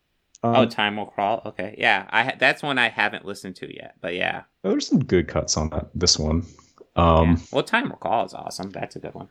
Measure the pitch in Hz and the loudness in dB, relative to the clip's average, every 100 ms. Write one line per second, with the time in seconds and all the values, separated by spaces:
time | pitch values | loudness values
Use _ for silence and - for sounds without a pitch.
0 | _ _ _ - 117 117 117 - 104 104 | _ _ _ -4 2 4 4 2 0 0
1 | 98 - 101 113 110 - 98 107 117 98 | -6 -2 0 0 -6 -8 -8 0 2 2
2 | 95 110 127 - 131 151 147 131 117 110 | 2 0 0 2 2 2 -2 0 0 0
3 | 104 101 95 101 98 90 - - - - | -2 -2 -10 -12 -12 -12 -14 -14 -18 -10
4 | 87 90 90 90 - _ 190 285 - 226 | -8 -4 -4 -4 -12 _ -4 -2 0 0
5 | 113 92 76 78 - - 78 76 76 - | 2 2 2 -4 -2 -2 -2 -4 -6 -2
6 | - - 78 82 87 - _ _ - - | 0 2 2 0 -2 -14 _ _ -6 2
7 | 85 80 82 82 - - - 226 285 - | 6 6 6 4 2 -4 0 0 -2 -6
8 | 85 113 98 - - - 95 92 90 - | -2 -2 -2 -8 -12 -10 -10 -8 -10 -10
9 | - - 90 | -12 -12 -16